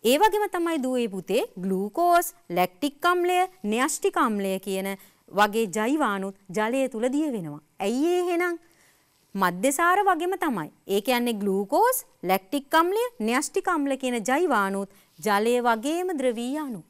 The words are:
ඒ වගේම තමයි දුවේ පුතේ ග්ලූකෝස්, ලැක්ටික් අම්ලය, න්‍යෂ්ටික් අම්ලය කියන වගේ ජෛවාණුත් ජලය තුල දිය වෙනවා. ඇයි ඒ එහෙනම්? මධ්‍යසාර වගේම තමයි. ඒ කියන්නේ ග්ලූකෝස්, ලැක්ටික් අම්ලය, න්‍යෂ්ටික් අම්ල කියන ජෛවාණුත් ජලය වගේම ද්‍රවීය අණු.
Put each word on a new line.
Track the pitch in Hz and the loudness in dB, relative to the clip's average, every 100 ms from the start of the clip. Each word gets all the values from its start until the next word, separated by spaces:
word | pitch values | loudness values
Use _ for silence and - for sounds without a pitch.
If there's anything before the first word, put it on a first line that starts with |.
ඒ | 226 277 | 4 4
වගේම | 427 415 415 | 4 2 -2
තමයි | 359 339 330 | -2 -2 -2
දුවේ | 254 254 233 | 0 0 -2
පුතේ | 190 175 202 440 | -4 -2 -2 -2
ග්ලූකෝස්, | - 185 185 208 - 349 349 349 - _ | -6 -4 -2 -2 0 4 4 2 -10 _
ලැක්ටික් | 175 180 - 294 - | 0 0 0 -6 -2
අම්ලය, | 349 359 349 359 370 - | 0 2 2 2 0 -2
න්‍යෂ්ටික් | 208 220 269 - 403 359 | -4 0 0 0 -2 0
අම්ලය | 269 208 196 190 | 0 0 -2 -4
කියන | 202 190 196 196 - _ _ | -4 -4 -4 -8 -14 _ _
වගේ | 185 208 214 226 | 2 2 2 -2
ජෛවාණුත් | 208 220 302 254 196 196 190 _ | 0 0 2 0 -2 -6 -10 _
ජලය | 185 214 262 269 | -4 -2 0 -2
තුල | 220 247 | -2 -2
දිය | 277 311 | 0 -2
වෙනවා. | 226 165 147 _ _ | -4 -6 -10 _ _
ඇයි | 202 240 320 | -4 0 0
ඒ | 359 | 0
එහෙනම්? | 349 339 349 339 _ _ _ _ _ _ _ | 0 0 -2 -4 _ _ _ _ _ _ _
මධ්‍යසාර | 196 185 175 240 285 349 381 | -2 0 2 -2 2 2 4
වගේම | 403 349 349 370 | 2 0 -2 -2
තමයි. | 339 214 156 _ | -2 -2 -6 _
ඒ | - 196 | -4 -2
කියන්නේ | 214 247 240 220 | 0 0 0 -2
ග්ලූකෝස්, | 202 190 202 311 466 508 - _ | 0 0 0 2 2 2 -6 _
ලැක්ටික් | 175 190 - 285 285 | 0 0 0 -6 0
අම්ලය, | 320 339 415 494 _ | 2 2 0 -2 _
න්‍යෂ්ටික් | 220 247 294 - 381 | -2 -2 -2 -4 -2
අම්ල | 339 277 269 | -2 0 -2
කියන | 254 240 | -2 -4
ජෛවාණුත් | 220 269 359 240 196 196 196 _ _ _ | 0 0 2 2 2 -2 -6 _ _ _
ජලය | 165 202 220 247 | 0 2 2 2
වගේම | 240 226 247 330 370 320 | 2 0 0 -2 -2 -2
ද්‍රවීය | 254 226 240 294 | -2 -2 -4 -6
අණු. | 294 208 | -6 -10